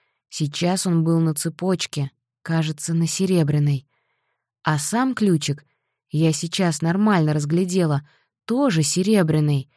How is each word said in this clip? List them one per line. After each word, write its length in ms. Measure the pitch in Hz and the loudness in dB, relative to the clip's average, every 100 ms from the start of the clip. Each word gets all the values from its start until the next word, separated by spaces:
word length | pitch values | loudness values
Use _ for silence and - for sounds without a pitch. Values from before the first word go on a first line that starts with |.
| _ _ _ | _ _ _
Сейчас 580 | - 147 - 175 185 185 | -6 -6 -2 -2 -2 0
он 160 | 165 | 0
был 160 | 160 165 | 2 2
на 140 | 160 | 0
цепочке, 760 | 151 165 - 185 175 - 151 139 - _ _ | -2 -6 -4 -2 -2 -4 -6 -6 -8 _ _
кажется, 500 | - 165 156 151 - | -4 -2 -2 -6 -4
на 140 | 165 165 | -2 0
серебряной. 800 | - 190 180 143 147 147 139 - _ _ _ _ _ _ _ | 0 0 2 2 2 2 0 -6 _ _ _ _ _ _ _
А 140 | 160 151 | -4 -2
сам 360 | - 226 262 | -2 -2 -2
ключик, 520 | 240 208 160 - 147 _ _ _ _ _ | 0 2 2 0 -8 _ _ _ _ _
я 200 | 151 160 | 0 0
сейчас 500 | 156 165 - 175 - | 0 -4 -2 -2 0
нормально 520 | 165 190 214 190 156 | -2 2 2 4 2
разглядела, 720 | 151 147 170 185 185 160 139 - _ _ _ - | 0 0 0 0 0 0 0 -4 _ _ _ -4
тоже 380 | 247 285 160 | 0 2 2
серебряный. 840 | 147 180 190 214 160 156 151 139 131 | 0 0 2 2 2 2 2 0 -4